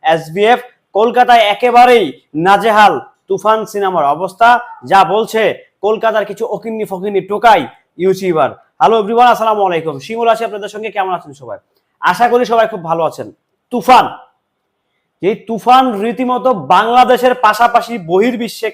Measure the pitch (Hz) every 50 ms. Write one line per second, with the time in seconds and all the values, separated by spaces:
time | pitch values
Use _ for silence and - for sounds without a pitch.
0 | - 156 165 165 156 156 160 190 202 220 247 - - - _ _ _ _ _ 196
1 | 220 240 220 240 247 240 240 233 214 202 226 220 247 247 233 240 247 247 247 233
2 | 190 143 127 - _ _ _ 151 165 185 196 202 185 226 208 214 214 196 170 127
3 | - - _ _ _ _ 190 185 - 214 220 220 214 - - 202 202 190 180 170
4 | 147 139 147 156 185 180 185 _ 226 233 240 240 - - - - 123 127 175 196
5 | 185 165 185 214 226 - - 220 220 175 123 - - _ _ _ - 202 214 214
6 | 196 226 214 220 202 - 202 - 226 - 214 180 - 233 220 220 214 180 190 185
7 | 185 208 202 190 165 190 202 208 - 233 214 180 135 110 - _ _ _ _ -
8 | 170 190 190 190 196 185 170 156 143 120 104 _ _ _ _ _ 156 180 220 226
9 | 214 196 233 233 247 247 226 - 220 220 214 208 202 190 175 165 156 160 147 139
10 | 139 - 220 226 233 233 226 220 233 214 202 208 202 202 208 214 220 220 - 208
11 | 190 190 185 165 - 151 135 139 135 117 104 95 _ _ _ _ _ _ _ _
12 | - 160 180 - 233 240 226 247 247 196 233 226 220 220 220 196 165 165 165 170
13 | 165 151 - - 120 107 - _ _ _ _ _ _ _ - 240 - - 254 226
14 | 170 - - - - _ _ _ _ _ _ _ _ _ _ _ _ _ _ _
15 | _ _ _ _ - 180 220 - - - 226 208 - 240 247 262 262 254 220 196
16 | 202 233 226 - 262 247 254 240 - 262 254 190 143 135 180 185 214 226 240 247
17 | 247 208 254 240 240 254 247 247 - 269 - - 240 233 233 240 - 226 233 233
18 | 170 160 175 185 214 247 240 214 233 208 - - - 220